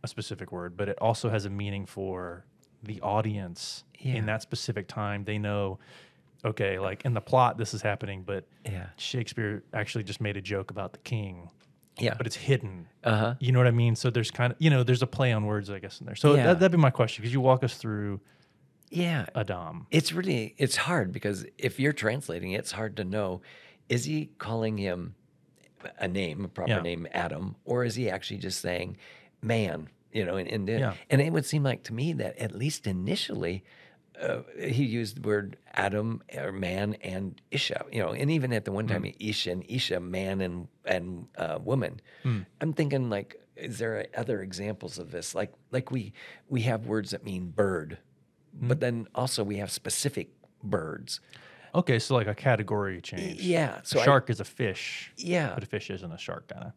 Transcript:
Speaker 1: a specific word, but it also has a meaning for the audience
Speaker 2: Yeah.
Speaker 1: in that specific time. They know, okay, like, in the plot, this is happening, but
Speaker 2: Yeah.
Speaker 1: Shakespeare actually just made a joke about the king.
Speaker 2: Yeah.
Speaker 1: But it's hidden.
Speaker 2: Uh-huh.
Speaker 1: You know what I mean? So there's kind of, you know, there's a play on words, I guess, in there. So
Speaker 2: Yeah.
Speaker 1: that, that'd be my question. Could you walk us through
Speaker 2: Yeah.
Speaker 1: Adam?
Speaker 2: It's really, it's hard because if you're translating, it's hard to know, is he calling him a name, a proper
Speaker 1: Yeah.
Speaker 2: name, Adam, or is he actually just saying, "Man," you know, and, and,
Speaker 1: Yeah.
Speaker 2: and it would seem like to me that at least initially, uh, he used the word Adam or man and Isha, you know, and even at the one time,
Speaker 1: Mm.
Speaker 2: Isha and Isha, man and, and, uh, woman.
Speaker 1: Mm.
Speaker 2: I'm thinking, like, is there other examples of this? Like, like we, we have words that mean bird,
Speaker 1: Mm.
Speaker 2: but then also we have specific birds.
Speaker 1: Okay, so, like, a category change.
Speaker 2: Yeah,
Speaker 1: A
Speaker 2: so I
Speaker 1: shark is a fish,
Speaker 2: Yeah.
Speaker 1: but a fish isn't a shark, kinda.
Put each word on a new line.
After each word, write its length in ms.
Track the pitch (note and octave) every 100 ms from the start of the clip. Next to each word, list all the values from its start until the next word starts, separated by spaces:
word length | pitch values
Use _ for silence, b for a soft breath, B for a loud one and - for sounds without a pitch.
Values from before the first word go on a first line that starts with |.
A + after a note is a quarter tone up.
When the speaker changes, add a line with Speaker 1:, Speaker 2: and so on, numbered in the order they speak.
Speaker 1:
a 40 | -
specific 440 | - G2+ F2+ F#2
word, 240 | F2+ F2 F2+
but 140 | G2+
it 80 | G2
also 300 | A2 A2+ A#2
has 160 | G#2+ G2
a 40 |
meaning 360 | G2+ G#2 G2 F#2+
for 600 | - F#2+ F#2 F2+ F2 - _ _ _
the 160 | A2 G#2
audience 800 | F#2 G#2+ A2 G#2 F#2 E2+ - - _ -
Speaker 2:
Yeah. 160 | C3+ A#2
Speaker 1:
in 100 | G#2+
that 160 | A2
specific 460 | - A2+ - G#2+ F#2
time. 360 | - G#2 G#2 G2+
They 120 | G#2+
know, 400 | G#2 G#2 G2 G2 B B B B B _
okay, 360 | A2+ A2 G2 F#2+
like, 260 | F#2+ G2+ C3
in 80 |
the 80 | A2+
plot, 360 | - B2+ B2 -
this 140 | G#2+ G#2
is 80 |
happening, 400 | G#2+ G2+ G2 G2
but 240 | F#2 G2 - _ -
Speaker 2:
Yeah. 220 | F#2+ F2+ -
Speaker 1:
Shakespeare 680 | - B2+ A#2 - G#2+ G#2 -
actually 300 | A2 G#2 A#2
just 160 | G2 G#2
made 160 | G#2+ G2+
a 40 |
joke 300 | F#2 G2+ F#2+
about 220 | F#2+ F#2
the 60 | -
king. 500 | - A2 G2+ F2+ F2 _ _ _ _ -
Speaker 2:
Yeah. 160 | A#2 A2+
Speaker 1:
But 100 | A#2+
it's 120 | -
hidden. 500 | - C3 G#2 F#2 E2 _
Speaker 2:
Uh-huh. 320 | A#2+ G#2+ A2 C3
Speaker 1:
You 120 | B2+
know 80 | B2+
what 80 | B2
I 40 |
mean? 240 | A#2+ A#2+ A2
So 140 | B2+
there's 220 | A#2+ A2
kind 220 | - B2
of, 40 | -
you 120 | D#3+
know, 100 | C#3
there's 220 | A#2+ B2
a 40 | B2+
play 240 | - B2+
on 140 | A2 G#2+
words, 240 | G#2 G2+
I 80 | G2
guess, 220 | F#2+ -
in 80 | -
there. 80 | G#2
So 180 | D3
Speaker 2:
Yeah. 140 | C#3+ B2+
Speaker 1:
that, 120 | F3
that'd 120 | F#3
be 60 | E3+
my 80 | C#3+
question. 320 | - A2+ -
Could 80 | A2
you 80 | C3+
walk 220 | C3 C3
us 120 | B2 -
through 420 | A#2 G#2+ G#2 G2 b b b b b _ _
Speaker 2:
Yeah. 380 | E3+ F3 D#3 F#2+ -
Speaker 1:
Adam? 500 | G#2 F2+ E2+ - -
Speaker 2:
It's 200 | D3 -
really, 440 | D#3+ F#3 C3 A2 -
it's 180 | C3 -
hard 340 | - F3 F#2+
because 340 | G#2 G#2 F#2+ - -
if 200 | B2 -
you're 140 | C#3
translating, 600 | D3 G#2 B2+ - E2+ F#2
it's 180 | F#2+ -
hard 240 | - A2 G2+
to 60 |
know, 380 | F#2 G#2+ G2 F#2 B B B B _
is 160 | A#2+ B2+
he 220 | D#3 D3+ _
calling 400 | G#2 A2+ A2+ G#2+
him 380 | G2 F2 F2 - _ _ _ _ _ _ - -
a 80 | G2
name, 380 | F#2 F2+ D2+ F#2+
a 20 |
proper 240 | - F2
Speaker 1:
Yeah. 100 | G#2
Speaker 2:
name, 260 | E2+ E2+ E2
Adam, 440 | - E2+ D2 F#2+ - -
or 180 | B2
is 120 | B2 A2
he 140 | A#2
actually 280 | F#2+ - F#2+
just 240 | F#2+ F2+
saying, 360 | F2+ F2+ F#2 F#2+ B B B _
"Man," 480 | A2 A2+ G2 D#2 D2+ _ _
you 120 | A2
know, 140 | F#2 F#2+
and, 100 | F2+
and, 200 | A2 G2
Speaker 1:
Yeah. 240 | A2+ B2+ F2+ B
Speaker 2:
and 100 | C#3
it 120 | D3+
would 120 | E3 D3
seem 180 | D3+
like 180 | C#3 A#2+
to 100 | -
me 200 | A#2 D3+
that 240 | D3+ - -
at 160 | A2+
least 320 | F2+ C3+ - -
initially, 760 | F#2 G2 F#3+ - G#2 F2 F#2+ B B B B _ -
uh, 220 | - - - -
he 280 | F3+ A#2+ C3+
used 300 | A#2 A2 G#2
the 40 | A2
word 300 | G#2 G2+ G2 -
Adam 480 | - G2 G#2 A2 A2+ - -
or 140 | D2
man 420 | F#2+ F#2 F#2 G#2 G#2+
and 400 | F2+ F#2 F#2+ - _
Isha, 360 | C#3 - - -
you 80 | A#2
know, 140 | F2+
and 160 | - C#3
even 240 | D#3+ B2+
at 120 | A#2 G2
the 60 |
one 140 | G2 A2+
time, 160 | F#2+
Speaker 1:
Mm. 120 | G2+ -
Speaker 2:
Isha 320 | G#2+ G#2 -
and 140 | F#2 F2
Isha, 320 | B2 - F2+
man 420 | F2 F#2 F#2+ F#2+
and, 260 | F#2 F2+ F2 _ -
and, 420 | F#2 F2 F2 F2 -
uh, 200 | E2 D#2+
woman. 360 | F2+ C3+ G2 - B B
Speaker 1:
Mm. 220 | C3 A2 F#2 _
Speaker 2:
I'm 140 | D#3
thinking, 360 | D3+ D3 C#3 B2
like, 320 | G2+ G2+ - _ -
is 240 | - A2
there 260 | A2+ G#2+ - -
other 280 | B2+ G#2+
examples 560 | F#2+ F2+ G2+ G#2+ F2 -
of 100 | E2
this? 240 | F2 -
Like, 180 | - F2+ - _
like 180 | B2+ B2+
we, 240 | C3 G2+ B B B _
we 140 | C3
have 220 | A2+ A2+ A#2
words 240 | A2 G2+
that 140 | G2+ -
mean 240 | F#2 F2+
bird, 480 | G2 G2+ F2+ D#2 - _ _ _ _ _ -
Speaker 1:
Mm. 120 | A#2+
Speaker 2:
but 120 | C#3
then 260 | B2 A#2 A2 -
also 280 | B2+ -
we 140 | G2+ G2+
have 140 | G2+
specific 580 | - A#2+ - C#3+ G#2+ E2+ _ _ _
birds. 560 | G#2 F#2+ D#2+ - - - B B B B B
Speaker 1:
Okay, 260 | D#3 F3+ A#2
so, 160 | - B2+
like, 120 | G#2
a 80 | G#2
category 680 | C3+ A2+ G2+ G#2 G2 F2+
change. 400 | - F3 E3+ E3+
Speaker 2:
Yeah, 380 | F3+ E3 C#3+ -
Speaker 1:
A 40 | -
Speaker 2:
so 140 | C#3
I 60 | A#2
Speaker 1:
shark 240 | C#3 B2
is 100 | G#2+
a 60 | F#2
fish, 680 | - A2+ F#2 - - - -
Speaker 2:
Yeah. 360 | F3 F3 C#3+
Speaker 1:
but 100 | -
a 40 | G2
fish 220 | G#2 -
isn't 220 | F#2+ F2+
a 60 | E2
shark, 300 | - F2 -
kinda. 240 | - -